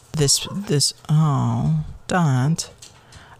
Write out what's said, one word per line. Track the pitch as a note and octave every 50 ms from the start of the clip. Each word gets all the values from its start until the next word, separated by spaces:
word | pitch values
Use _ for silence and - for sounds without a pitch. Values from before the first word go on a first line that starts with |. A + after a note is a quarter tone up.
| - - -
this, | D3+ C#3+ C#3 - - - - -
this, | F#3+ G3+ - D3+ C#3 - - - - - -
oh, | D3+ D#3 D#3+ D3+ C3+ B2+ A#2+ A#2+ A#2 A#2+ - D3+ D#3+ D#3 D3+ - - - -
don't. | - - F3+ E3+ C#3+ C3 B2+ B2+ D3+ E3+ - - - - - - - - - - - - - - - -